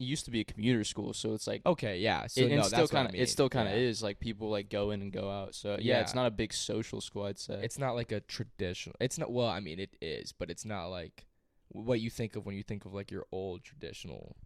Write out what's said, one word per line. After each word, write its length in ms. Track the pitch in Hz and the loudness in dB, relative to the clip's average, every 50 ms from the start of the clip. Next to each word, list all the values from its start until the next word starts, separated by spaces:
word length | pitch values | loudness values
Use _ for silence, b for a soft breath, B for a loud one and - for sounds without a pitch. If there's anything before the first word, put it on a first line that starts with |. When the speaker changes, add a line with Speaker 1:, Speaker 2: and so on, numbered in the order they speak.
Speaker 1:
used 240 | 127 123 139 - - | -2 -2 -2 -2 -4
to 60 | - | -2
be 100 | 120 110 | 0 0
a 40 | 104 | 0
commuter 380 | - - - 107 120 127 113 107 | 0 -4 2 4 6 6 6 4
school, 280 | - - 110 - 113 110 | 0 -2 -4 -4 -4 -4
so 200 | - - 110 110 | -2 -2 -2 -2
it's 120 | 107 - | -2 -2
like 160 | - 107 110 - | -4 -4 2 4
Speaker 2:
Okay, 320 | 170 175 - - 110 95 90 | 4 4 4 2 -2 0 2
yeah. 260 | 101 110 95 71 - | 2 4 4 2 0
So, 160 | - - 135 123 | 0 4 6 6
Speaker 1:
it, 40 | |
and 100 | 123 143 | 8 8
Speaker 2:
no, 60 | 143 - | 6 6
Speaker 1:
still 140 | 95 104 - 160 | 6 6 6 6
Speaker 2:
that's 100 | 147 - | 6 6
what 60 | 147 | 2
I 40 | 127 | 2
Speaker 1:
kinda, 60 | 110 92 | 2 2
it 40 | 90 | 2
Speaker 2:
mean. 80 | 123 120 | 2 2
Speaker 1:
still 200 | - - 143 127 | 4 4 4 4
kinda 220 | - 131 110 101 | 6 2 2 4
Speaker 2:
Yeah. 60 | 98 | 4
Speaker 1:
is, 260 | 113 127 123 110 104 110 | 4 4 4 2 0 -2
like, 160 | 104 101 - | -4 -4 -2
people, 280 | - 113 107 101 110 107 | -4 -4 -4 -4 -2 0
like, 180 | 107 104 101 101 | 0 0 0 -2
go 220 | - 104 104 104 | 0 0 2 2
in 100 | 104 101 98 | 0 -2 -4
and 100 | 98 95 | -4 -4
go 180 | 95 98 98 | -4 -4 -2
out. 240 | 98 101 98 - - | -2 -4 -6 -6 -8
So, 220 | - - 101 101 - | -6 -4 -2 -2 0
yeah, 200 | 107 120 127 117 | 2 4 4 4
it's 120 | 110 - - | 4 2 2
Speaker 2:
Yeah. 80 | 127 | 2
Speaker 1:
not 60 | 127 | 2
a 40 | 120 | 2
big 220 | 107 98 113 107 - | 2 2 -2 -2 -2
social 480 | - - - 107 110 110 - - 104 | -4 -2 -2 -2 -2 -2 -4 -6 -8
school, 240 | - - - 101 101 | -8 -6 -6 -4 -4
I'd 140 | 101 101 - | -4 -4 -6
say. 220 | - - 98 101 101 | -6 -6 -6 -4 -4
Speaker 2:
It's 160 | 113 - - | -6 -4 -2
not 140 | 139 127 120 | -2 -2 0
like 180 | 120 113 - 110 | -2 -2 -2 -4
a 80 | 104 | -4
traditional, 760 | - - - - 110 - - - 98 90 92 - - - - - | -4 -6 -8 -8 -8 -8 -4 -4 -2 -2 -2 -4 -8 -10 -4 -2
it's 160 | 113 131 - - | -2 -2 0 -2
not, 120 | 160 - | -4 -2
well, 160 | 120 123 120 113 | 0 2 2 2
I 120 | 95 95 | 0 -2
mean, 180 | 104 82 78 90 | -4 -6 -6 -6
it 180 | 98 95 - _ | -8 -8 -8 _
is, 320 | - 80 73 55 50 - - | -6 -6 -6 -6 -6 -10 -8
but 180 | _ 87 82 | _ -6 -6
it's 140 | 87 - - | -6 -8 -8
not 220 | 110 107 95 85 90 | -8 -6 -6 -6 -6
like 380 | 92 90 82 - - - - - _ _ _ _ _ _ _ _ | -6 -8 -8 -10 -14 -18 -20 -20 _ _ _ _ _ _ _ _
what 320 | - - 110 117 127 117 | -14 -8 -2 0 0 0
you 100 | 113 117 | 0 -4
think 260 | - - 117 107 - | -4 -4 -4 -4 -4
of 80 | 107 95 | -8 -8
when 80 | 104 98 | -6 -6
you 60 | 98 101 | -8 -6
think 220 | - 110 98 - | -6 -8 -8 -8
of, 80 | 92 95 | -8 -8
like, 160 | 101 98 - | -8 -8 -8
your 160 | 101 98 - - - | -8 -10 -8 -6 -6
old 300 | 92 95 98 90 87 - | -6 -6 -6 -8 -10 -12
traditional 720 | - - - - 71 - - - 87 65 50 50 50 - - - | -18 -16 -12 -12 -12 -10 -10 -12 -12 -12 -12 -12 -14 -16 -18 -10